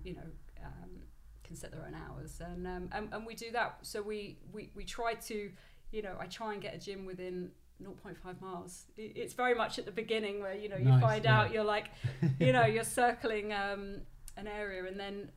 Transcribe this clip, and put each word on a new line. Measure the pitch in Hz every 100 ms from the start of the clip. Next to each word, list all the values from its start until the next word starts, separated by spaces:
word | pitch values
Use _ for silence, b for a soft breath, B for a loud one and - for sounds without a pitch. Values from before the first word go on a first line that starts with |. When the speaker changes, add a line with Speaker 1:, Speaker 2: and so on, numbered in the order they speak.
Speaker 1:
you | 185 170
know, | 165 - - -
um, | 156 - 175 180 - - - -
can | - 156
set | 165
their | 165 151
own |
hours. | 156 160 - 156 -
And, | 170 175 180
um, | 180 180
and, | 208 214
and | 214 220
we | 226
do | 233
that. | 233 208 -
So | - 214
we, | 208 214 208 - -
we, | 214 - 196
we |
try | 180 - 233
to, | 220 - 214 202 185 b b b
you | 220
know, | 202 180
I | 185
try | - 220
and | 208
get | 202
a | 175
gym | 185 196 185
within | 180 185 180 180 - - -
nought | 190 -
point | 202 175
five | 185 180
miles. | 190 180 180 - - -
I, | - -
it's | 240 -
very | 247
much | 233 220 -
at | -
the |
beginning | 180 220 220 214 202
where, | 196 196
you | 208
know, | 196
you | 131
Speaker 2:
Nice, | 131
Speaker 1:
find | 220 214 220
Speaker 2:
yeah. | 214
Speaker 1:
out, | 214
you're | 220
like, | 208 208 - B B B
Speaker 2:
<laughs> | 165 -
Speaker 1:
you | 254
know, | 254 226
you're | 220
circling, | 233 - 240 240 - 214 208
um, | 208 202 202 196 196 - - - -
an | 208
area. | 208 208 185 185
And | 196
then | 196 202 202